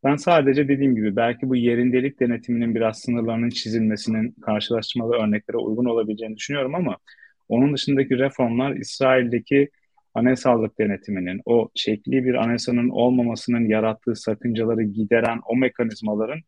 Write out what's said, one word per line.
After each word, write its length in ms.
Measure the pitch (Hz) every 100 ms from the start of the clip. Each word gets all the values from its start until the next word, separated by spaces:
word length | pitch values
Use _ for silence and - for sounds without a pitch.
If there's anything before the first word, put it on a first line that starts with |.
Ben 120 | 135 143
sadece 520 | - 170 139 135 143
dediğim 280 | 139 139 117
gibi 200 | 107 101
belki 340 | 117 120 131
bu 60 | 127
yerindelik 640 | 120 120 123 123 135 139
denetiminin 560 | 123 117 - 117 117 113
biraz 240 | 113 110
sınırlarının 500 | - 120 113 113 117
çizilmesinin 840 | 120 113 113 110 104 - 110 113
karşılaştırmalı 840 | - - 107 - 117 104 123 113 120
örneklere 420 | 110 107 - 113
uygun 280 | 113 110 123
olabileceğini 500 | 117 107 107 110 110
düşünüyorum 400 | - 143 131 151
ama 220 | 165 92 _ - - _ _
onun 240 | 117 139
dışındaki 460 | 139 - 139 135 127
reformlar 560 | 139 - 123 117 135 135
İsrail'deki 920 | - - 135 131 120 117 - 139 143 _ _ _ _
anayasallık 680 | - 123 127 131 117 110 -
denetiminin, 600 | 107 98 - 98 90 95 -
o 240 | 117 110 -
şekli 500 | - 107 - 131 127
bir 80 |
anayasanın 560 | 123 113 120 - 120 120
olmamasının 760 | - 120 127 120 113 - 120 113
yarattığı 500 | 107 110 110 - 110
sakıncaları 680 | - 107 120 113 113 113
gideren 560 | 110 101 104 117 113 117 -
o 100 | 120
mekanizmaların 840 | 127 - 117 107 107 107 110 156